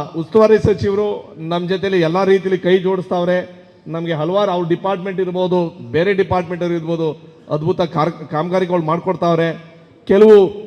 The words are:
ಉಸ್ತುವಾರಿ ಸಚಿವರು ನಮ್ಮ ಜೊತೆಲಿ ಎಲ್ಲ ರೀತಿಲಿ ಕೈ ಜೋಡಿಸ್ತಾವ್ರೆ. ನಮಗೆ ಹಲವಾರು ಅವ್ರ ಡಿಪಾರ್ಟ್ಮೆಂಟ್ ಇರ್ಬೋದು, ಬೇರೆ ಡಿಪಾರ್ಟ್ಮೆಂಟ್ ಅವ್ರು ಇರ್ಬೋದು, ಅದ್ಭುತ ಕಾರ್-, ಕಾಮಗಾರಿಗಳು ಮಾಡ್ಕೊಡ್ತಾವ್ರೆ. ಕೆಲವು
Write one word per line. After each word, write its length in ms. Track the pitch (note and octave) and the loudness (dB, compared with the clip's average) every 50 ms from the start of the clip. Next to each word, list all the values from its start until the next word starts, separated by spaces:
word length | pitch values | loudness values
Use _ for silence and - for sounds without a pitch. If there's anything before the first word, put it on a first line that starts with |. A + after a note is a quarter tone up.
| D3 D#3 - E3 | -4 -6 -8 -8
ಉಸ್ತುವಾರಿ 360 | D#3+ - - A3 A3 G#3+ A3 G#3 - | -6 0 2 4 6 6 4 4 4
ಸಚಿವರು 420 | - G3+ D3+ - G3+ G3 G3+ G#3 G#3 G3+ - - - - D3+ D#3+ D#3+ | 2 0 0 -2 -2 -2 -2 -2 -4 -4 -8 -10 -16 -16 -12 -8 -6
ನಮ್ಮ 120 | E3+ F3 F3+ E3+ F#3+ | -6 -4 -4 -4 -4
ಜೊತೆಲಿ 260 | F#3 F3+ G3 F#3+ F3+ E3 D#3 | -4 -2 -2 0 0 0 2
ಎಲ್ಲ 120 | E3 F#3+ G3 F#3+ | 0 0 2 4
ರೀತಿಲಿ 260 | F#3+ F#3+ F3 F#3+ F#3+ F3+ - | 2 2 2 0 -4 -2 0
ಕೈ 100 | F3 F#3 F#3+ F3 | 2 2 2 2
ಜೋಡಿಸ್ತಾವ್ರೆ. 520 | F#3 F#3+ F3+ E3+ - F#3 F3+ F3 F3+ F3+ F3+ F3 - - - - - _ _ - - D#3 | 0 -4 -4 -4 -4 -4 -2 0 0 0 -2 -2 -6 -12 -20 -20 -20 _ _ -14 -10 -8
ನಮಗೆ 220 | E3 E3+ E3 E3 D3 | -8 -6 -4 -4 -4
ಹಲವಾರು 300 | D3+ E3+ F#3+ G3+ G#3 G3+ F3+ | -2 -2 0 0 0 0 0
ಅವ್ರ 100 | F3+ F3 D#3+ F3 | -2 -2 -2 -2
ಡಿಪಾರ್ಟ್ಮೆಂಟ್ 460 | - - F#3+ G3 F#3 F3 G3 F#3+ F3 F#3+ | -2 -2 -4 -4 -4 -6 -6 -4 -4 -4
ಇರ್ಬೋದು, 340 | F3+ F3+ F#3 F#3 F3 F3+ F3 E3+ E3 - - A#2+ A#2 C3 | -4 -2 -2 -2 0 0 0 -2 -2 -6 -12 -10 -4 -2
ಬೇರೆ 160 | D3+ F3 G3+ G3+ F#3 | 0 0 0 0 0
ಡಿಪಾರ್ಟ್ಮೆಂಟ್ 420 | F#3+ D#3+ F#3 F3+ F3 E3 F3+ E3+ F3 | 0 0 0 -2 -2 -4 -6 -6 -4
ಅವ್ರು 100 | F3 E3+ E3+ | -4 -4 -4
ಇರ್ಬೋದು, 280 | D#3 D#3+ E3+ E3 E3 D#3 C#3 - - - - - - - D3 | -4 -4 -4 -2 -2 -4 -4 -6 -12 -20 -20 -18 -10 -6 -6
ಅದ್ಭುತ 260 | D3+ D#3 E3 F3+ - F3+ E3+ - | -4 -2 -2 -2 -2 -2 -2 -2
ಕಾರ್-, 240 | D#3+ D#3 E3 D#3 D#3 D#3 C3 D#3 | -2 -2 -2 -2 -6 -12 -8 -6
ಕಾಮಗಾರಿಗಳು 500 | D3+ D#3+ F3+ F3+ F#3 F#3+ E3+ F3+ F3 D#3+ D3+ | -4 -4 -2 -2 -2 -2 0 -2 -2 0 0
ಮಾಡ್ಕೊಡ್ತಾವ್ರೆ. 580 | E3 F3+ F#3 F#3+ F3 D3+ F3 E3+ E3+ D#3+ E3 E3 D#3 - - - - - - - - _ - - | -2 -2 -2 -4 -4 -2 0 0 0 0 0 -2 -4 -8 -12 -20 -20 -20 -20 -20 -20 _ -2 2
ಕೆಲವು 280 | G3 G3+ G#3+ A3 G#3+ G3+ F#3+ E3+ - - - | 4 6 8 10 10 8 8 6 0 -6 -14